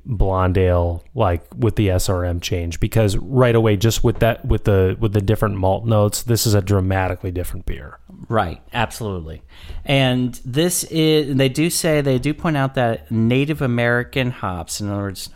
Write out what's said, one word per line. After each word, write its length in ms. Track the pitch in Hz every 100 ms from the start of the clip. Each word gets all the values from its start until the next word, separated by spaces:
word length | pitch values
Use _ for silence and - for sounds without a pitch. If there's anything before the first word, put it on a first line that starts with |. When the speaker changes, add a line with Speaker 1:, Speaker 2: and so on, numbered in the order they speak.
| -
Speaker 1:
blonde 500 | 101 98 92 92 92
ale, 480 | 92 87 85 85 -
like, 280 | 131 101 85 -
with 220 | - 113 -
the 140 | 101
S 180 | 92 -
R 160 | 92
M 160 | 87 87
change, 400 | - 92 85 82
because 380 | 110 113 107 -
right 360 | - 131 127
away, 220 | 113 110 101
just 260 | 113 -
with 180 | 123 110
that, 220 | 113 120 123
with 180 | 110
the, 320 | - 98 92 95
with 120 | 110
the 80 | 104
different 360 | 98 107 110 98
malt 280 | 92 95
notes, 380 | 113 107 104 -
this 240 | - 113 117
is 80 |
a 80 | 104
dramatically 680 | 95 101 92 95 92 90 95
different 360 | 90 87 92 -
beer. 320 | 80 - - - - -
Speaker 2:
Right, 320 | 113 90 78 -
absolutely. 680 | 120 110 - 110 92 80 117 - - - -
And 480 | - 139 131 127 123 120 131
this 380 | 127 175 -
is, 520 | - 160 156 156 139 135
they 140 | 135
do 180 | 127 165
say, 320 | - 170 151
they 180 | 139 127
do 140 | 139
point 240 | 147 175 147
out 180 | 135 135
that 340 | 117 117 -
Native 500 | 113 113 127 143 147
American 720 | 135 120 120 120 120 139 127
hops, 500 | - 101 90 80 -
in 80 | 104
other 120 | 101
words, 260 | 98 95 -